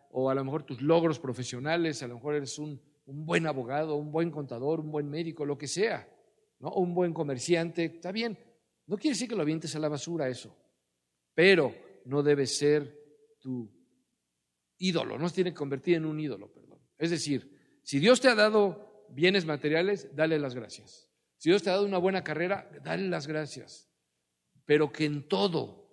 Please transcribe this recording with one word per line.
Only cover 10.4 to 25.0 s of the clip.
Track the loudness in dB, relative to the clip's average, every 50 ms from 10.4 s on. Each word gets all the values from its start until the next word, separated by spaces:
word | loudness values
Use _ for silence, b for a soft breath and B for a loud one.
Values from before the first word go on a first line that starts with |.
| -12 -16 -20 _ _ _ _ _ _ _ _ _ _ _ _ _ _ _
pero | _ 6 8 8 8 8 6 2 -2 -6 -16 -20 -20 -20 -8
no | -2 0 2
debe | 4 4 4 4 2
ser | 0 0 2 4 4 4 4 2 -2 -10 -20 -20 -20 _ _ _ _ _ _
tu | -10 -8 -6 -6 -8 -10 -14 _ _ _ _ _ _ _ _ _ _ _ _ _ _ _ _ _ _ _ _
ídolo, | _ -2 -2 0 0 -2 -4 -4 -4
no | -4 -2
se | 0
tiene | 0 -2 -2
que | -2
convertir | -6 -6 -6 -6 -4 0 2 2
en | 2 2
un | -2 -4 -4
ídolo, | -4 -6 -6 -8 -12 -16
perdón. | _ -20 -20 -20 -20 -20 _ _ _ -4
Es | -2 -2
decir, | -2 -2 -2 -2 -2 -4 -4 b b b b b b b
si | b -4 -2 4
Dios | 6 6 6 8
te | 6 4
ha | 6
dado | 6 4 6 6 4 4 2 0 -4 -12 -20 -20 -20 -20 -14
bienes | -2 2 4 4 4 4 2
materiales, | 0 -2 -2 0 2 2 2 2 2 0 -2 -4 -8 -2
dale | 0 2 2 2 0
las | 0 -2 -6
gracias. | -8 -10 -12 -14 -18 -20 -20 -20 -20 _ _ _ _ _ _ _
Si | _ 2 4
Dios | 4 4
te | 4 2
ha | 2
dado | 2 2
una | 2 2 2
buena | 2 2 2 0
carrera, | -2 -4 -4 -2 -2 -2 -2 -4 -6 -12 -20 -14 -8
dale | -6 -4 -4 -2 -2
las | -4 -4 -4
gracias. | -4 -4 -4 -6 -6 -10 -14 -16 -18 -20 -20 -20 _ _ _ _ _ _ _ _ _ _ _ _ _ _ _ _
Pero | 4 4 4 4 2
que | 0 0